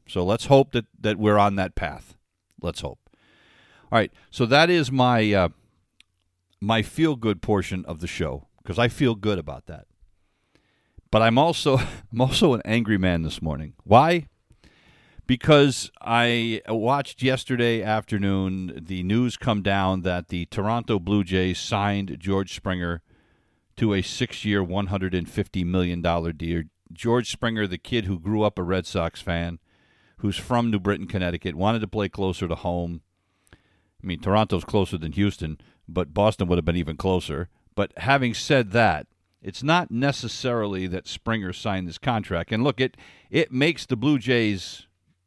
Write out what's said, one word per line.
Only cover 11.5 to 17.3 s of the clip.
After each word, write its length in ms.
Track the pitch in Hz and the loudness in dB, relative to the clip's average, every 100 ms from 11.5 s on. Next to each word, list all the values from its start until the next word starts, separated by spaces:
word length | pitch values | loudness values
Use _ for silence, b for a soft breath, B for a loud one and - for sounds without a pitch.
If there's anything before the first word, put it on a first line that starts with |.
| 160 147 131 | 2 2 2
<laughs> 340 | - - - | 0 -8 -8
I'm 80 | 113 | -2
also 340 | 131 - 170 | 0 4 4
an 80 | 117 | 4
angry 340 | - 117 107 101 | 2 0 2 2
man 240 | 92 85 | 2 0
this 200 | 78 - | -2 -4
morning. 320 | 80 71 78 - | -6 -6 -10 -10
Why? 420 | - 113 156 175 143 _ _ _ b b b b b b - | 6 6 6 2 -2 _ _ _ b b b b b b -2
Because 640 | 127 - 147 143 117 - - | 0 6 8 8 2 -8 -10
I 600 | - 117 120 117 113 110 - | 0 2 4 2 0 -4 -2
watched 540 | 113 113 139 139 - | -2 0 0 -2 -2
yesterday 580 | 127 | 0